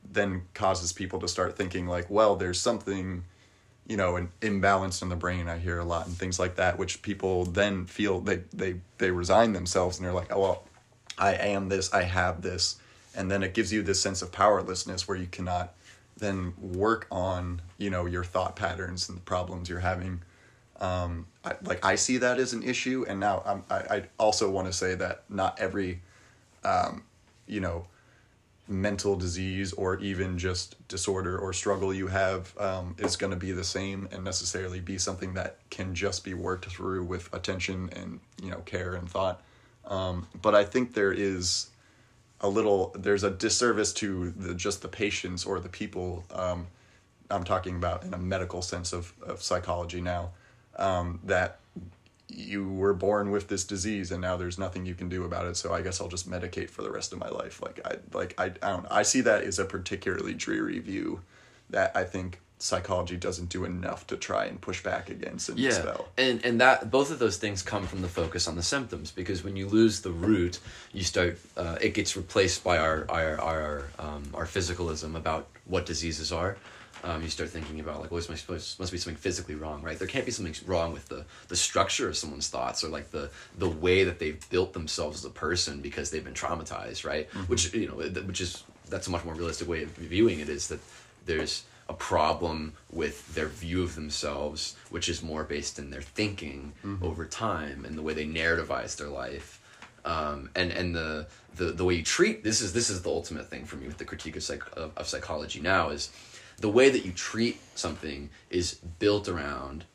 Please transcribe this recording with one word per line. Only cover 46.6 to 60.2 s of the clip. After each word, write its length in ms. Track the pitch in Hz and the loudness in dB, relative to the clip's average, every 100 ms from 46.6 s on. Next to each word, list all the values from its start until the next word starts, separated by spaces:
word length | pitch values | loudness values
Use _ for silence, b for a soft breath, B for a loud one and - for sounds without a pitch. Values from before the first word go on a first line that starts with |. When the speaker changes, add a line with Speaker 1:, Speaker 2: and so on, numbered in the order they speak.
| 87 b b b b _ - | -6 b b b b _ -4
Speaker 1:
I'm 140 | 101 | -4
talking 320 | 90 95 92 90 | 2 0 0 -2
about 280 | 87 87 | 0 -2
in 100 | 185 | -4
a 40 | 90 | -4
medical 440 | 90 95 90 87 | -2 -2 -2 -4
sense 300 | 87 87 87 | -4 -4 -4
of, 200 | 87 87 - | -6 -8 -12
of 180 | - - | -10 -8
psychology 580 | - 90 87 87 85 90 | 0 0 0 -2 -2 -4
now, 300 | 90 87 87 b b b b - | -2 -2 -4 b b b b -2
um, 440 | 98 90 87 87 | 2 2 0 -4
that 340 | 95 95 90 - _ - 90 - _ _ _ | 2 2 2 -4 _ -14 -14 -18 _ _ _
you 380 | - 98 101 95 | -14 -6 -4 -2
were 280 | 95 98 | 2 4
born 360 | 92 98 104 101 | 6 6 6 6
with 160 | 101 101 | 2 2
this 140 | 98 | -2
disease 480 | - 101 95 104 90 | 0 -2 0 0 0
and 100 | 92 | -2
now 160 | 92 90 | 0 0
there's 220 | 90 87 | 0 -2
nothing 280 | 92 90 92 | -4 -2 -6
you 80 | |
can 140 | 90 92 | -4 -4
do 160 | 92 | -2
about 220 | 90 87 90 | -2 -2 -2
it, 100 | 87 | -2
so 160 | 85 | 0
I 100 | 87 | 0
guess 180 | 87 92 | 0 -4
I'll 80 | 85 | -4
just 200 | 87 92 | -6 -4
medicate 420 | 92 90 - - | -4 -4 -6 -6
for 120 | - | -6
the 80 | 52 | -6
rest 220 | - - | -4 -6
of 60 | - | -6
my 100 | - | -6
life. 340 | - - - | -4 -6 -8
Like, 160 | - - | -10 -8
I, 120 | - - - 98 | -6 -6 -4 -4
like, 180 | 92 - | -4 0
I, 60 | 92 | -2
I 260 | 90 101 | 0 -2
don't, 140 | 92 92 | -2 2
I 120 | 110 | 4
see 180 | 107 131 | 4 6
that 240 | 117 104 | 6 6
as 140 | - 98 | 4 -2
a 60 | |
particularly 680 | 95 95 90 - - 92 | -2 -2 -4 -4 -2 -2